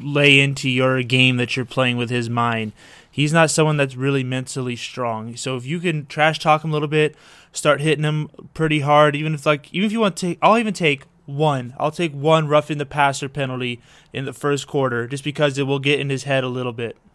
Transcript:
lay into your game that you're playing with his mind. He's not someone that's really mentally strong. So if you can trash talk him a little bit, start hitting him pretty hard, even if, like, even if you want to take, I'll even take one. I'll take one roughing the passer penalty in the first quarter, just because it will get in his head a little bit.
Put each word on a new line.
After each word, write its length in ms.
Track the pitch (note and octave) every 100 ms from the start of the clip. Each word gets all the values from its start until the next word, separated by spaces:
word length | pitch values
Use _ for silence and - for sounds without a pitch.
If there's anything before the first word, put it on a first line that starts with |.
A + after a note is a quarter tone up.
lay 400 | C#3 C#3+ C#3+ C#3
into 280 | C#3 C3+ C3+
your 320 | B2+ C3 C3
game 340 | A#2+ B2+ B2+ B2
that 180 | A#2+ C3
you're 100 | B2
playing 300 | - B2+ A#2+
with 140 | A#2
his 200 | B2 A#2
mind. 440 | A#2+ A#2 A2+ A2 - - - _
He's 240 | - D3
not 160 | E3 D#3
someone 280 | - D#3 D3+
that's 180 | C#3 B2+
really 280 | C3+ C#3
mentally 520 | B2+ C3 B2+ C3+ B2 A#2+
strong. 640 | - - A#2+ A2 A2+ A#2
So 180 | C3+ C3
if 100 | B2+
you 140 | E3+
can 260 | F3 D3+ C#3+
trash 320 | - D#3 D#3
talk 260 | E3 D3+
him 60 | D#3+
a 20 |
little 140 | D3+ D3
bit, 280 | D#3 D3+ - - - _
start 300 | - D#3 C#3
hitting 220 | D#3 D3
him 260 | D3+ D3+ D3+ - -
pretty 280 | - D#3+ D3+
hard, 340 | C#3 D3 D3+ C#3+
even 180 | D3+
if, 100 | D3+
like, 300 | D#3 D3 -
even 140 | E3+ G#3+
if 40 |
you 80 | A3+
want 160 | G#3 -
to 100 | F3+
take, 100 | E3+
I'll 200 | E3 A3
even 160 | A3 F#3+
take 300 | E3 C#3 - _ -
one. 480 | C#3+ D3+ C3+ B2 C3+
I'll 100 | D3+
take 240 | D#3 E3+
one 340 | C#3 D3 D#3+ D3+
roughing 300 | D3+ D3 D3
the 80 | C#3
passer 420 | D3 C#3+ C3+ C#3
penalty 520 | C#3+ C3 B2+ B2 A#2 _ - _
in 120 | - C3+
the 80 |
first 340 | A#2+ C#3+ C#3+ -
quarter, 400 | C#3+ C3 A#2+ A#2+
just 160 | C#3
because 340 | D3+ C#3+ D3 C3+
it 60 |
will 160 | C3+ C#3
get 200 | C#3 C#3
in 120 | C#3
his 140 | C3+ C3+
head 180 | C3+
a 40 | B2+
little 260 | B2 B2+
bit. 220 | A#2 A#2 - _